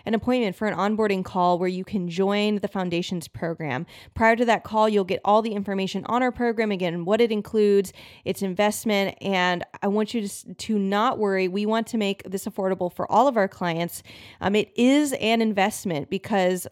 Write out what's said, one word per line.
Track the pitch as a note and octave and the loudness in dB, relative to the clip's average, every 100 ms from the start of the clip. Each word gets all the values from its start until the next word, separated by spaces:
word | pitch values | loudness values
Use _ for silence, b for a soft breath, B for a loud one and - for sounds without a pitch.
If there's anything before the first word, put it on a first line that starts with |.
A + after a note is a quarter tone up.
| - | -4
an | |
appointment | A3 - B3+ G#3+ F3 | -2 0 0 0 -2
for | G#3+ | -4
an | F3 | 0
onboarding | G3+ G#3+ G#3+ F#3+ F#3 | 0 0 0 0 -2
call | F#3+ F3+ F3 | 0 2 2
where | F#3 | 0
you | F#3 | -4
can | F#3 G3+ F3 | -4 -4 -4
join | E3+ F#3+ G#3 G#3 G#3 | 0 0 2 2 0
the | G3+ | -2
Foundations | G3 F3+ E3+ F3+ F3 - | -4 -2 -2 -4 -6 -8
program. | - E3 E3 D#3 B2+ E3+ B B | -8 -6 -6 -4 -4 -6 B B
Prior | - A3+ A3+ | 2 4 4
to | A#3+ | 4
that | G#3+ | 2
call, | - G#3+ A3 | 0 2 4
you'll | G#3 | 2
get | F3+ F#3 - | 0 -2 4
all | G#3+ | 4
the | A3+ | 2
information | G#3 G3+ G3 F#3+ F#3+ - | -4 -4 -4 -4 -4 -2
on | A#3+ | 0
our | B3+ | 0
program, | B3 A#3+ A3 A3 | 0 -2 0 -2
again, | F#3+ F3 F3 E3+ | 0 -2 -2 0
what | A3 | 2
it | A#3 | 2
includes, | G#3+ - A3 G#3 G3+ F#3+ B B B | 0 -2 2 4 4 2 B B B
its | - F#3 | -8 -4
investment, | G3 F3+ G#3 - A3+ G3+ G3 - | -4 0 0 0 0 0 0 -4
and | G3 F#3+ F3+ F3 - - | -2 0 2 0 -6 -6
I | G3+ | -2
want | G#3 G#3+ | 0 -2
you | A#3+ | -2
to | G3+ | -4
s-, | - - F3+ | -8 -14 -12
to | - G#3+ | -2 0
not | G3 G3+ A#3+ - | 0 0 0 0
worry. | G#3 F#3+ F#3 | 0 0 0
We | F#3+ G#3 | -2 0
want | A3+ A3+ | -2 -2
to | A#3 | -2
make | G3+ G3 - | -2 -4 -8
this | F#3+ A3 | -8 -8
affordable | - F#3+ F#3 F3+ | -4 -2 -2 -4
for | - - | -4 0
all | G#3 C#4 | 4 4
of | A3+ | 2
our | F#3+ | 0
clients. | - F3 E3 E3+ - B B B B | -2 -4 -2 -4 -8 B B B B
Um, | F#3 G#3 | 0 0
it | - - | 0 2
is | A#3+ C#4+ D4 | 4 4 2
an | C4+ G#3+ A3+ | -2 0 2
investment | A3 G3+ G3 - G3 D#3 - | 2 2 0 0 -4 -4 -4
because, | F#3+ - G3+ F#3 F#3 - | -6 -2 2 2 0 -6